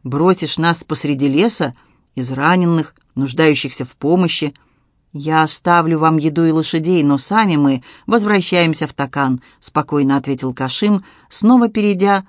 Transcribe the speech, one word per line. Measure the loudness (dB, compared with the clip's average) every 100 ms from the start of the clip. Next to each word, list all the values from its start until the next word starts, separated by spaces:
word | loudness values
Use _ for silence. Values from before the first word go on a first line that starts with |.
бросишь | -8 0 2 2 -2 -2
нас | -2 -2
посреди | -4 -6 -4 -2 0
леса, | 2 0 0 -4 -6 _ _ _ -10
израненных, | -8 -2 0 2 2 0 -2 _ _ -6
нуждающихся | -4 0 2 2 -2 -8 -10
в | -6
помощи?" | 0 2 0 -2 -6 -8 _ _ _ _ _
"Я | -10 -2 0
оставлю | 0 -2 0 0 2 0
вам | 2 2
еду | 0 0 2
и |
лошадей, | 0 -2 -2 0 2
но | 2 0
сами | 0 0 2 2
мы | 2 0 -6 -14 -2
возвращаемся | 0 2 0 2 0 2 0 -6
в |
Такан", | -6 -6 -2 -2 -2 -8 _
спокойно | -8 -6 -2 0 0 0
ответил | -2 -4 -6
Кашим, | -6 -6 -2 0 0 -2 -20 _
снова | -2 4 4 4
перейдя | 0 0 2 2 2